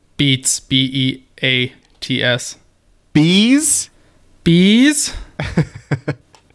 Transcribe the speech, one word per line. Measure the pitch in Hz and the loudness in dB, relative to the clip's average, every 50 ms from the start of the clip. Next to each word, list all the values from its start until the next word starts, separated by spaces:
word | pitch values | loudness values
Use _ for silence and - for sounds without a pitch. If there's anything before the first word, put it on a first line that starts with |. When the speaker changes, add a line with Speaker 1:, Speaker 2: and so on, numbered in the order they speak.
| _ _ _ | _ _ _
Speaker 1:
Beets, | - 143 139 131 127 131 - - - | -2 0 0 0 0 -2 -4 -6 -6
B | - - 139 131 135 127 135 | -6 -4 -2 -2 -2 -2 -2
E | 135 131 131 135 - _ _ _ - - | -4 -4 -4 -4 -6 _ _ _ -6 -2
A | 131 127 127 127 127 - _ _ _ _ _ | -2 -2 -2 -2 -6 -8 _ _ _ _ _
T | - - 127 117 110 | -8 -6 -6 -4 -2
S. | 123 123 123 - - - - _ _ _ _ _ _ _ _ _ _ - | -2 -2 -4 -6 -10 -14 -18 _ _ _ _ _ _ _ _ _ _ 0
Speaker 2:
Bees? | 151 151 165 180 196 214 233 269 285 320 - - - - - _ _ _ _ _ _ _ _ _ _ _ | 2 2 4 4 4 4 4 2 2 2 0 -2 -4 -6 -8 _ _ _ _ _ _ _ _ _ _ _
Speaker 1:
Bees? | 170 170 175 185 196 214 233 262 294 294 - - - - - - - - - | 2 4 4 4 4 4 4 4 2 2 0 -4 -6 -8 -12 -14 -14 -12 -10
Speaker 2:
<laughs> | 143 - - 170 147 - - - - _ 139 127 - - - - _ _ _ _ _ _ _ | -10 -4 -4 -4 -4 -4 -8 -16 -10 _ -10 -8 -8 -10 -12 -12 _ _ _ _ _ _ _